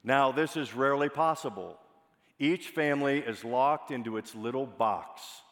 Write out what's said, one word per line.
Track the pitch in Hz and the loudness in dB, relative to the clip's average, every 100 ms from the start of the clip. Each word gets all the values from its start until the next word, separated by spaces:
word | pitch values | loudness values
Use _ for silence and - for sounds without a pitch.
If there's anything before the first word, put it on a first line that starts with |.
Now, | 110 135 135 | 4 4 6
this | 131 156 160 | 4 0 -2
is | 123 | -6
rarely | 117 135 143 143 | 2 2 4 0
possible. | 143 160 156 131 98 87 - _ _ _ _ _ _ | 2 0 0 -4 -8 -12 -12 _ _ _ _ _ _
Each | 139 180 - | 2 2 -2
family | 160 147 143 139 143 | -2 0 2 2 0
is | 117 107 | -2 -6
locked | 117 123 139 147 - | -2 2 2 2 -4
into | 131 113 110 | -6 -4 -6
its | 104 | -6
little | 113 113 131 135 | -8 -4 -4 -4
box. | 101 113 92 - - - - _ | 0 0 0 -6 -16 -18 -20 _